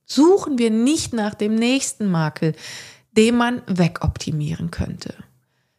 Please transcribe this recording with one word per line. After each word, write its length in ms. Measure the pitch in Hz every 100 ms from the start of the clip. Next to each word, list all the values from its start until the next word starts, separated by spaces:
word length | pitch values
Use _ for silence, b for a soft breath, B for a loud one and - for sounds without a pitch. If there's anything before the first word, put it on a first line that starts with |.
| -
Suchen 520 | 254 330 392 311 254
wir 120 | 226
nicht 420 | 220 247 320 -
nach 220 | 226 208
dem 220 | - 208 220
nächsten 520 | 240 269 - - 202
Makel, 460 | 165 156 - 160 B B B B B _ -
den 200 | 226 240
man 260 | 240 247 -
wegoptimieren 1040 | 185 165 - 156 - - 151 147 - 170
könnte. 420 | - - 180 - - - _ _ _ _